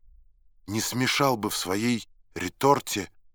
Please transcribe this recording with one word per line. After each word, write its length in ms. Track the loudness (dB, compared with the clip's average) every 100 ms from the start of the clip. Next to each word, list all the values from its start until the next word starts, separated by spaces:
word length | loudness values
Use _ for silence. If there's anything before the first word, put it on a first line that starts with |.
| -20 -20 -20 _ -20 _ -6
не 120 | -4
смешал 580 | -2 -2 0 2 2 2
бы 120 | -2
в 80 | -4
своей 500 | -4 -2 0 -2 -4 -20 _ -8
реторте 760 | -8 0 4 4 2 -6 -6 -12 -20